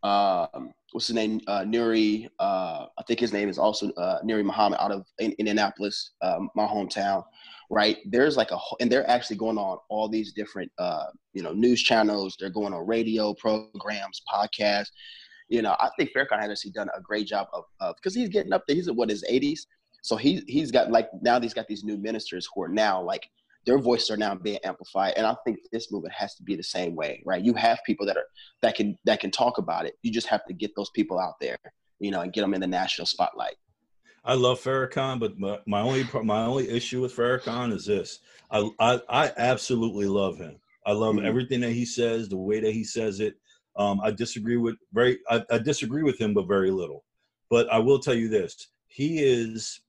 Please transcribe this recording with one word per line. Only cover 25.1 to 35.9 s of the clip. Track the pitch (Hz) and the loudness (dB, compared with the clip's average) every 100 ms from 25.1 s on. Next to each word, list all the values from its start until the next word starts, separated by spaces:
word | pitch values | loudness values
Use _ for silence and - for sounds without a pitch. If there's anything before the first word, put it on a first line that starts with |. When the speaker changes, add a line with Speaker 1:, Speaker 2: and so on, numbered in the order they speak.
| - | 2
Speaker 1:
And | 110 | 0
I | 123 - | 0 -2
think | 107 - | -4 -6
this | 113 - | -8 -6
movement | 101 82 - | -8 -8 -8
has | 98 - | -8 -8
to | |
be | 92 98 | -6 -6
the | |
same | - 92 90 82 | -4 -4 -4 -4
way, | 78 - - | -6 -6 -4
right? | 90 | 0
You | 104 110 | 2 4
have | 117 113 - | 4 2 0
people | - 127 | -2 0
that | 92 | -2
are, | - - - _ | -4 -12 -20 _
that | 117 - | 2 2
can, | 107 95 | -2 0
that | - 107 | 0 0
can | 95 | 0
talk | - 123 120 | 2 0 2
about | 87 85 82 | -2 -2 -4
it. | - | -6
You | 117 | -4
just | 113 - | -4 0
have | 127 - | -2 -2
to | |
get | 92 104 - | -8 -6 -6
those | 101 - | -6 -2
people | 107 92 | 0 0
out | 90 76 | -4 -4
there, | 67 60 - _ _ _ | -6 -6 -12 _ _ _
you | 101 | -4
know, | 95 | -4
and | 90 | -4
get | 104 | 0
'em | 101 92 | 0 0
in | |
the | 92 | 0
national | 92 92 - 85 | -2 -2 -4 -4
spotlight. | - - - 57 - _ _ _ _ _ _ | -2 -2 -2 -8 -8 _ _ _ _ _ _
Speaker 2:
I | - 131 | 0 4
love | 123 127 | 4 2
Farrakhan, | 131 135 131 139 135 127 | 0 -2 -2 -2 -2 -2
but | 113 101 | -4 -4
my, | 98 104 - | -6 -6 -2
my | 104 | 0
only | 113 | 2